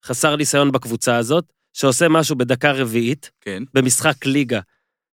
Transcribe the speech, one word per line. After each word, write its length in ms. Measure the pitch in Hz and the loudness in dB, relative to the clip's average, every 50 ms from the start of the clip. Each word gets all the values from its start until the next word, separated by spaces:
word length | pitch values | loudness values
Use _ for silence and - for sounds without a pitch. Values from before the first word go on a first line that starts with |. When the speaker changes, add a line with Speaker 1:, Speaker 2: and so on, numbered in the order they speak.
| _ | _
Speaker 1:
חסר 320 | - 127 - - 156 147 | -8 -6 0 0 0 2
ניסיון 360 | 151 151 - - 143 143 143 131 | 2 0 0 2 2 2 2 2
בקבוצה 440 | 127 - 117 117 113 - - 120 | -2 -4 -4 -6 -4 0 0 0
הזאת, 280 | 117 117 113 147 170 170 _ _ _ _ _ _ | 0 0 0 0 0 0 _ _ _ _ _ _
שעושה 360 | - - 139 123 - 170 170 | 0 0 0 2 4 2 4
משהו 280 | 156 160 156 131 156 | 4 4 2 2 0
בדקה 360 | 127 123 120 131 123 - 147 139 | -2 0 0 0 -2 -2 -4 -2
רביעית, 580 | 135 131 117 110 120 117 117 143 - - - _ _ | -2 -4 -2 0 -2 0 0 -4 -4 -8 -20 _ _
Speaker 2:
כן. 220 | _ 104 98 92 123 - _ | _ -12 -10 -10 -12 -2 _
Speaker 1:
במשחק 520 | 135 131 127 123 - - 156 156 - - | 0 2 2 0 0 0 -2 -2 -2 -4
ליגה, 340 | 139 135 143 143 117 123 104 92 _ _ _ _ _ _ _ _ _ | -2 0 0 0 0 -2 -4 -4 _ _ _ _ _ _ _ _ _